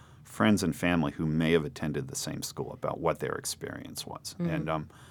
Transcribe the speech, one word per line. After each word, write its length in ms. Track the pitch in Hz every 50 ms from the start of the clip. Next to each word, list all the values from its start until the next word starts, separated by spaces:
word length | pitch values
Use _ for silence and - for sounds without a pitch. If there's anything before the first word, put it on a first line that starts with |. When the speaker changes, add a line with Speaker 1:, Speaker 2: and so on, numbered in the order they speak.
| - - - - -
Speaker 1:
friends 380 | - - - 107 110 107 90 95
and 120 | 85 73
family 380 | - 90 87 87 85 78 71 -
who 120 | - 82
may 280 | 78 76 80 80 78 85
have 100 | 82 73
attended 460 | 71 69 - 82 78 71 71 67 67
the 60 | 69
same 280 | - - 73 69 - -
school 300 | - - 73 69 - -
about 260 | - - 73 73 -
what 200 | 82 80 76 -
their 160 | - - -
experience 720 | - - - - - - - - - - - - - -
was. 300 | - - - - - - -
Speaker 2:
Mm-hmm. 120 | 175 170
Speaker 1:
And, 200 | - - 76 78
um, 200 | 80 78 76 - - - - -